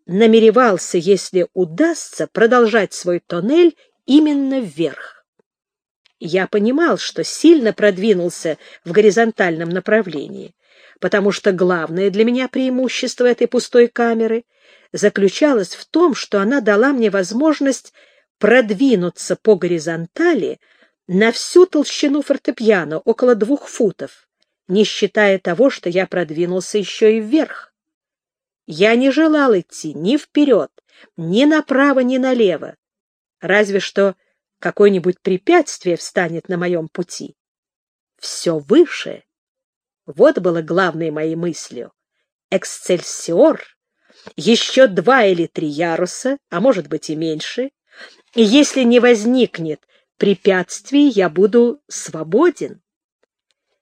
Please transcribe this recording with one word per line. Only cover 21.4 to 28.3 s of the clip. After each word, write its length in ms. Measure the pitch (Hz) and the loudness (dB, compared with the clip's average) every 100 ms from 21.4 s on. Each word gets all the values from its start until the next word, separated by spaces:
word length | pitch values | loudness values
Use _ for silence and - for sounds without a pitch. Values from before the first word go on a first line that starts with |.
| - 349 370 | 2 4 4
толщину 560 | 302 - - 285 285 | 2 -4 -2 -2 -2
фортепиано, 760 | - 262 - 247 220 196 151 156 | -2 -2 -4 -2 2 2 0 -4
около 360 | - 220 254 | -4 0 2
двух 340 | 226 208 285 - | 2 0 -4 -6
футов, 600 | - 214 - 139 _ _ _ _ _ - | -2 -2 -2 -12 _ _ _ _ _ -4
не 160 | 190 | 0
считая 540 | 208 - 196 220 208 190 | 0 0 -2 0 2 0
того, 320 | - 170 269 | -2 0 0
что 180 | - 180 | 0 -4
я 160 | 175 180 | -2 -2
продвинулся 720 | 180 160 156 175 185 175 208 | -4 -6 -4 -4 -4 -4 -4
ещё 300 | 185 - 220 | -4 0 2
и 120 | 226 | 2
вверх. 540 | 214 311 277 - - _ _ _ _ _ _ | 0 -2 -2 -8 -20 _ _ _ _ _ _